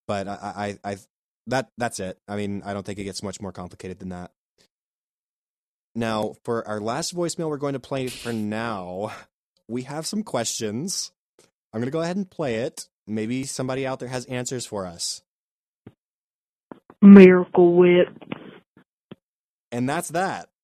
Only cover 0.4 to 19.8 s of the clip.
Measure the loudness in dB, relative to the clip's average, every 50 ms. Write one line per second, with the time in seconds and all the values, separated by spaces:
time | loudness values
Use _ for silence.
0.4 | -10 -12 -8 -8 -8 -8 -8 -10 -10 -12 -12 -12 -14 _ _ _ _ _ _ _
1.4 | _ -4 -4 -4 -4 -6 _ -6 -6 -6 -6 -8 -10 -10 -10 -14 _ -10 -8 -6
2.4 | -6 -6 -6 -8 -8 -8 -10 -8 -8 -10 -10 -10 -10 -10 -10 -10 -10 -10 -10 -10
3.4 | -12 -12 -12 -12 -16 -16 -16 -16 -14 -14 -14 -12 -12 -12 -12 -12 -14 -16 -20 _
4.4 | _ _ _ _ -20 _ _ _ _ _ _ _ _ _ _ _ _ _ _ _
5.4 | _ _ _ _ _ _ _ _ _ _ _ -6 -4 -4 -2 -4 -4 -6 -8 -10
6.4 | _ -6 -6 -6 -6 -8 -8 -6 -6 -6 -6 -6 -8 -8 -6 -6 -6 -6 -6 -6
7.4 | -6 -6 -6 -6 -6 -6 -6 -8 -8 -8 -8 -6 -6 -8 -10 -10 -10 -8 -6 -6
8.4 | -6 -6 -6 -6 -6 -6 -6 -8 -10 -10 -8 -8 -8 -8 -10 -14 -20 _ _ _
9.4 | _ _ _ _ _ -10 -10 -10 -8 -8 -10 -10 -10 -6 -8 -8 -8 -4 -4 -4
10.4 | -4 -4 -6 -6 -6 -6 -6 -6 -8 -6 -8 -8 -10 -10 -14 _ _ _ _ _
11.4 | -20 _ _ _ _ _ -8 -6 -6 -4 -4 -4 -4 -4 -4 -6 -6 -8 -8 -6
12.4 | -4 -4 -2 -2 -4 -6 -8 -12 -18 -20 _ _ _ -8 -6 -6 -4 -4 -4 -6
13.4 | -6 -8 -8 -8 -6 -6 -6 -6 -4 -6 -6 -8 -8 -10 -10 -10 -8 -8 -8 -8
14.4 | -8 -6 -8 -8 -10 -8 -8 -8 -8 -10 -10 -10 -10 -10 -10 -12 -16 _ _ _
15.4 | _ _ _ _ _ _ _ _ _ -20 -20 _ _ _ _ _ _ _ _ _
16.4 | _ _ _ _ _ _ -20 -20 _ _ -2 _ 12 12 12 12 12 12 10 6
17.4 | 2 2 4 6 6 6 6 6 6 6 6 4 2 0 -2 -14 -18 -18 -16 -16
18.4 | -16 -20 -20 -20 _ _ _ -20 -20 _ _ _ _ _ -20 -20 _ _ _ _
19.4 | _ _ _ _ _ _ -6 -4